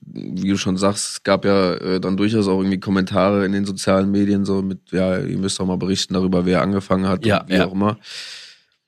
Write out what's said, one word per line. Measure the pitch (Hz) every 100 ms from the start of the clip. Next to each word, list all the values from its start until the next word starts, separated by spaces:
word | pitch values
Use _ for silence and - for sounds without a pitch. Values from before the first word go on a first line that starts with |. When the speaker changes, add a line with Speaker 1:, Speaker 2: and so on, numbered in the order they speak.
Speaker 1:
wie | - - 50 92 95
du | 98
schon | 101 92
sagst, | 101 101 -
es | -
gab | - 190 101
ja, | 98 92 87
äh, | 90 92
dann | 92 95
durchaus | 104 113 98
auch | 95
irgendwie | 95 95
Kommentare | 104 98 92 98 95 101 95
in |
den | 98 101
sozialen | 95 - 95 98
Medien, | 101 101 101
so | 98 98
mit, | 95 92 _
„Ja, | 87 92 92
ihr | 92 92
müsst | 95 -
doch | 92
mal | 92
berichten | 92 95 - 92
darüber, | 92 92 90
wer | 90
angefangen | 92 98 - 92 95
hat“, | 95 113
Speaker 2:
Ja, | 101
Speaker 1:
und | -
wie |
Speaker 2:
ja. | 92 92
Speaker 1:
auch |
immer. | 95 101 107 - - - - - - _ _